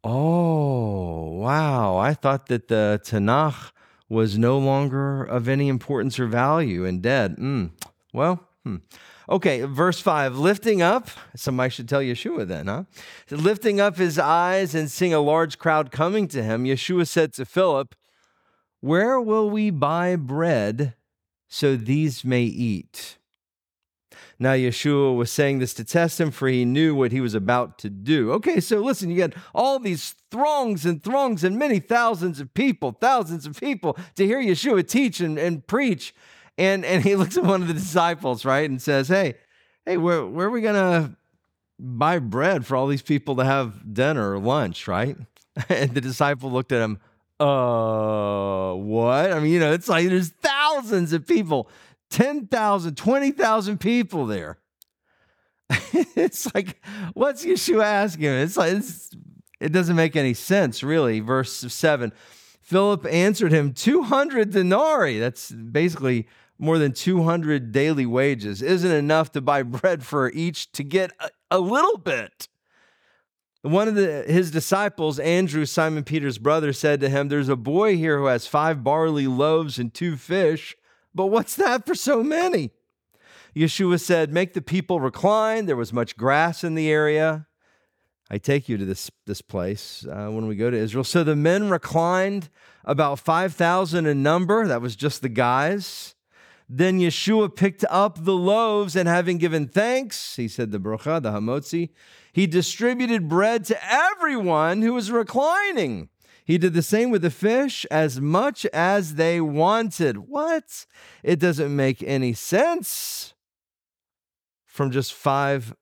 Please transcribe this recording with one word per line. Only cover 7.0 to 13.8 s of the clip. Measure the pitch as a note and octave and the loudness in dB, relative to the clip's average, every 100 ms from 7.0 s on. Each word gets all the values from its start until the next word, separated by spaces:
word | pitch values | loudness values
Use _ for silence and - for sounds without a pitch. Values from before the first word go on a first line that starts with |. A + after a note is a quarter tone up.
dead. | A2 C3+ G2+ D#2 | 0 0 0 -2
Mm. | C3 C3+ E2+ - - _ _ | -4 -2 -4 -8 -20 _ _
Well, | A#2 D#3+ F3 _ _ | -2 -2 -2 _ _
hmm. | - F2+ _ - - - - | -12 -12 _ -20 -20 -20 -4
Okay, | F#3+ E3 B2+ | 0 0 0
verse | C3+ C3+ F3+ E3+ | -2 0 0 0
five, | - D#3 C3+ B2+ | 0 0 0 0
lifting | E3+ G3+ A3+ G3+ | 0 2 0 2
up, | E3+ A#3+ - - - | 2 2 -4 -20 -20
somebody | - - B2+ B2+ | -8 -4 -2 -2
should | - A#2 | -4 -2
tell | C#3 | -2
Yeshua | C3 A#2+ - E4+ F#2+ | 0 -4 -6 -6 -6
then, | E2+ F2 | -6 -4
huh? | A#2 F#3+ - - - - | -6 -10 -18 -20 -20 -10
Lifting | D3 E3+ G#3+ A3 G3+ | 0 0 2 0 2